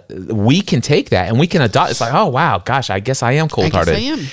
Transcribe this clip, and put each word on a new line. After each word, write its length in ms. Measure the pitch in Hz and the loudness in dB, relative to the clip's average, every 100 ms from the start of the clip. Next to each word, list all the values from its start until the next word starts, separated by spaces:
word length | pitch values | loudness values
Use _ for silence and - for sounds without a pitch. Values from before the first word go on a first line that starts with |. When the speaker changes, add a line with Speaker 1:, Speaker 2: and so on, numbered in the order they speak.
| - | -6
Speaker 1:
we 520 | 92 90 110 107 170 | -12 -6 0 2 2
can 200 | - 147 | 2 -2
take 300 | - 156 294 | 0 0 0
that 160 | 92 90 | -2 0
and 100 | 113 | 2
we 80 | 175 | 2
can 160 | 190 | 2
adopt. 300 | 117 131 151 | 2 2 0
It's 100 | - | -2
like, 100 | 117 156 | 0 0
"Oh, 100 | 202 | 0
wow, 280 | 123 139 101 | 2 0 0
gosh, 320 | - 135 - | -2 -2 -2
I 100 | 98 | -4
guess 200 | 104 135 | -2 -2
I 120 | 120 | 0
am 100 | 143 | 0
Speaker 2:
I 40 | 156 | 0
guess 40 | |
Speaker 1:
cold-hearted." 400 | - 92 92 85 | 0 0 2 2
Speaker 2:
I 60 | 76 | 0
am. 260 | - 277 139 | -2 -4 -6